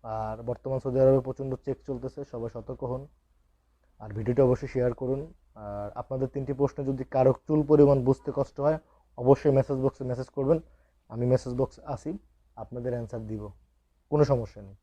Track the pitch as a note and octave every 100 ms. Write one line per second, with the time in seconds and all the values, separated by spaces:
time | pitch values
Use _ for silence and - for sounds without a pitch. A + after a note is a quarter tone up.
0 | A#2 A2 A2 A2 A#2 B2 C3 C3 C3+ B2+
1 | C3 C3+ B2+ B2+ C3+ C3 - B2+ - B2+
2 | B2+ C3+ C#3 A#2+ A#2 A#2 A2+ B2 B2+ C3
3 | C#3 _ _ _ _ _ _ _ _ _
4 | G#2+ G#2 A2 B2 C3 B2 C3+ C3 B2 A#2
5 | B2+ C3+ D#3+ - _ - G#2 G2+ G#2 -
6 | - C3 C3 C#3+ C3+ C3+ C#3+ - C3+ C3+
7 | C3 C3+ B2+ B2+ - D3+ C#3+ D3+ C#3+ C#3
8 | B2 C3 - C#3 C3+ - C#3+ D#3 _ _
9 | _ - B2 C#3 D3+ C3+ C3+ C3+ C3 -
10 | B2+ B2 C3 - C3+ E3 - _ _ _
11 | _ A2+ B2 B2+ - B2 C3+ - - B2+
12 | D3 G3 _ _ _ - A2 B2 A#2+ A#2+
13 | A#2 A#2+ G#2+ A2 G#2 - _ _ _ _
14 | _ D3 D3 C3 A2 - G2 G2+